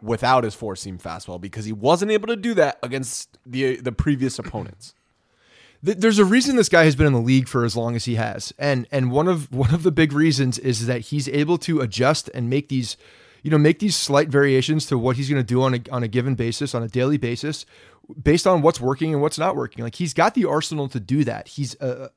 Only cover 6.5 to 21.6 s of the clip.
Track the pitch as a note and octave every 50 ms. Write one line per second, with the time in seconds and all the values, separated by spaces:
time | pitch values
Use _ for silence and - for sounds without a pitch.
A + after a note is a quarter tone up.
6.5 | C4+ A#3+ F#3+ - - E3+ D#3+ D#3 C#3 B2+ D#3 D3 C3 A#2+ A2+ B2 C3 C3 B2+ -
7.5 | - B2+ A#2+ A#2 G#2 A#2+ A#2 A#2 A#2+ A#2 - B2 A#2 A2 A2+ A2 G2 G2+ - -
8.5 | - - C#3 C#3+ C#3 B2 A#2 - - C#3 B2+ B2 B2 D3 D#3 F3+ F#3 D#3+ C#3 -
9.5 | C3+ B2+ C3+ A2 D3+ E3 D#3 F#3 D3 E3 D#3+ D3+ C#3 D3 D#3 D#3+ C#3+ C3+ C3+ B2+
10.5 | A#2+ - - C3 A#2+ G#2+ A#2 A#2 B2 A#2+ G#2+ - C#3+ D3 C3 C3+ B2+ C#3+ D3 D3+
11.5 | F3 E3+ - - D#3+ C#3+ C3 A2 - - B2 C#3 D#3 - - - - B2+ A#2+ A#2
12.5 | C3 C#3+ C#3+ - C3+ C3 A#2+ G#2+ - - _ - - _ _ _ _ _ - D3+
13.5 | D#3 D3+ D3 D#3 D#3+ - G#3 G#3 D#3+ - - - C#3 C#3+ D3+ D#3 C3+ C#3+ C#3+ C#3
14.5 | C3 C3 B2+ - D#3 D#3 D3 - C#3+ A#2+ A2+ B2+ B2+ B2+ C#3 C3 D3 C3+ B2 G2+
15.5 | B2 B2+ C3 C3 B2+ A#2+ A#2+ - C3 B2 A#2 A2 G#2 B2 A#2+ C#3 C3 A#2 A#2 A2+
16.5 | A2 - D3 C3+ - A#2+ A#2 A2 - B2 B2+ C#3 D3+ C#3 B2+ A#2 A#2+ - - D3+
17.5 | D3 - - - _ - - - _ _ _ - - D3+ - D3 D#3 E3+ - F#3+
18.5 | F#3 E3 C#3+ D#3+ - - B2 B2+ C#3 - D#3+ D#3+ D#3 C#3+ C#3+ D#3 - - D#3 F#3+
19.5 | G3 C#3+ B2 G#2+ - - A#2 A#2 - - F3 D#3 - - E3+ A3 - B3 G3 C#3
20.5 | C#3+ D#3 D#3 - D#3+ D3+ C#3 C3 - B2 G2 F2+ C3 D3 C#3+ A#2+ A2 G2+ - -
21.5 | - C#3+